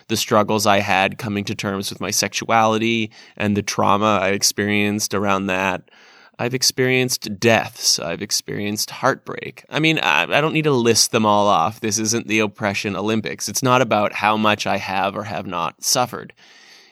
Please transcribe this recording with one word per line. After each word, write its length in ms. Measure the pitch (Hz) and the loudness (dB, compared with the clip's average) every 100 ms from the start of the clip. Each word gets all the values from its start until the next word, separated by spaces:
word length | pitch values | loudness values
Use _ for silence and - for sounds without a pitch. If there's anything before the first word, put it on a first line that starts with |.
| - | -6
the 80 | 110 | -4
struggles 520 | - 110 104 107 104 | 2 2 2 2 2
I 120 | 101 | 2
had 380 | 101 95 95 98 | 2 2 2 0
coming 260 | 113 104 101 | -6 -4 -4
to 100 | 104 | -6
terms 340 | 104 98 101 | -4 -4 -6
with 100 | 104 | -6
my 120 | 92 | -4
sexuality 1000 | 104 104 - - 113 110 110 113 113 107 - - - | -2 -2 -2 0 4 4 2 0 0 -2 -8 -16 -4
and 220 | 104 101 | 0 0
the 60 | |
trauma 560 | 101 - 104 101 107 104 | -2 0 2 4 4 2
I 80 | 95 | 2
experienced 840 | 101 - - 101 104 104 104 - 101 | 0 0 -2 0 0 0 -2 -2 -2
around 320 | 101 98 98 | 0 0 0
that. 420 | 92 95 92 - - - - - - | 0 0 -2 -8 -20 -20 -20 -18 -6
I've 160 | 120 | -4
experienced 840 | 131 - - 127 127 127 - - 101 | -2 -2 0 2 2 0 -2 -6 0
deaths. 580 | 113 110 110 - - - | 4 4 2 -4 -2 -2
I've 240 | 65 87 | -2 -6
experienced 680 | - - - 104 104 104 - | -4 -6 -4 -6 -4 -4 -6
heartbreak. 760 | - 127 - - - - - - | -2 0 0 -4 -12 -12 -14 -8
I 120 | 135 | -2
mean, 180 | 160 160 | 0 2
I, 240 | 87 76 | 2 2
I 180 | 82 104 | 2 2
don't 140 | 151 | 2
need 120 | 143 151 | 0 2
to 60 | |
list 400 | 135 117 110 - | 2 4 4 2
them 140 | 117 107 | 2 4
all 220 | 104 104 | 4 4
off. 320 | 92 82 110 | 4 2 -2
This 180 | 110 98 | -4 -2
isn't 300 | 110 117 - | -2 -2 -2
the 140 | 107 | 0
Oppression 540 | 107 - 107 98 107 92 | 0 -2 -4 -2 -4 -4
Olympics. 540 | 104 110 101 - - | -2 -2 -2 -6 -6
It's 140 | 101 | -2
not 180 | 131 127 | 2 2
about 320 | 123 107 104 | 2 0 0
how 240 | - 104 107 | 0 0 2
much 300 | 107 104 - | 2 0 -2
I 100 | 98 | -4
have 380 | 101 95 98 98 | -4 -2 -2 -4
or 80 | |
have 240 | 107 98 98 | -8 -8 -6
not 360 | 87 85 - | -4 -6 -4
suffered. 500 | - 131 123 85 - - - - - - - | -2 0 0 -4 -14 -20 -20 -20 -20 -20 -20